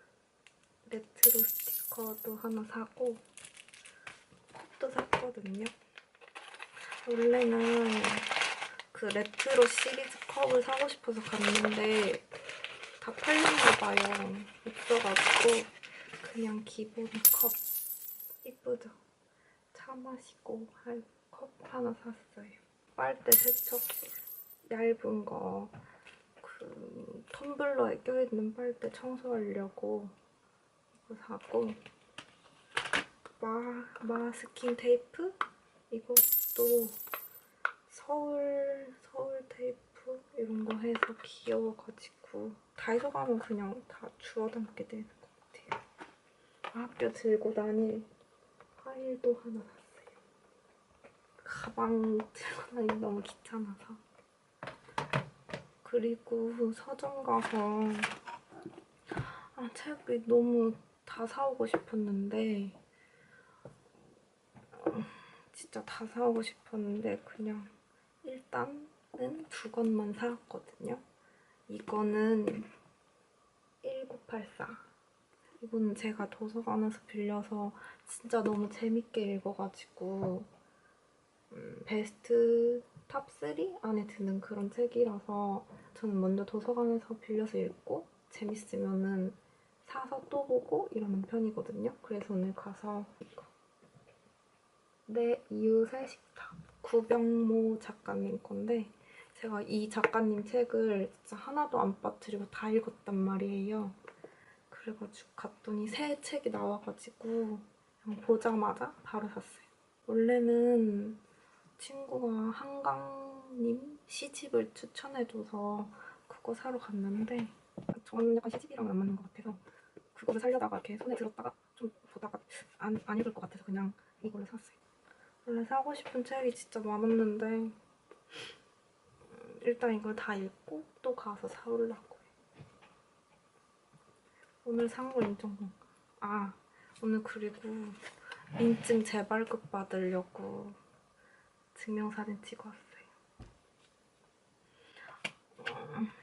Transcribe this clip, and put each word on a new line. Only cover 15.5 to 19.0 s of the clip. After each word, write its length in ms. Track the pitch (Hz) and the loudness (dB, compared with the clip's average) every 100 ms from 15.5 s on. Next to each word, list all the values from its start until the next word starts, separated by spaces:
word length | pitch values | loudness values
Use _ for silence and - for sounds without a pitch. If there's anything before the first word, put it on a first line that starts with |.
| 226 - - - - - - - | 6 2 -8 -16 -16 -14 -14 -10
그냥 280 | 233 226 214 220 | -4 -2 -4 -6
기본 400 | - 214 226 226 220 - | -8 -8 -6 -6 4 6
컵, 200 | - 233 - - - - - - - - - 247 | 8 4 0 -4 -6 -6 -8 -12 -14 -16 -14 -16
이쁘죠? 440 | 254 254 240 220 - | -10 -4 -4 -6 -20